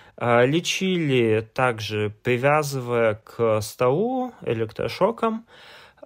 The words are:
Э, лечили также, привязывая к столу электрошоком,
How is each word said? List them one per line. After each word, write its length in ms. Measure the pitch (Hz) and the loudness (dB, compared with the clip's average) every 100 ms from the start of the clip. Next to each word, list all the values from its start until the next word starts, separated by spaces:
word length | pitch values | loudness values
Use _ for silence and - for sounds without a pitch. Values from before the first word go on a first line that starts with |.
| - - | -20 -6
Э, 280 | 120 120 127 | 2 4 4
лечили 1000 | 160 175 - 190 180 151 131 113 110 113 | 2 -2 -2 -2 0 2 2 4 2 -2
также, 580 | - 127 110 104 107 104 104 | -2 -2 -2 -6 -4 -4 -4
привязывая 880 | 123 123 139 151 147 135 120 120 113 104 | -2 0 2 2 0 -6 -2 0 0 0
к 360 | - - 117 107 | -8 -2 0 0
столу 720 | 107 - 127 147 233 262 254 - | -2 0 0 2 0 -2 -6 -8
электрошоком, 1040 | - 113 113 - - - 196 233 226 226 - - - - - - | -6 -4 -4 -6 -6 0 0 0 -2 -4 -10 -20 -20 -20 -20 -20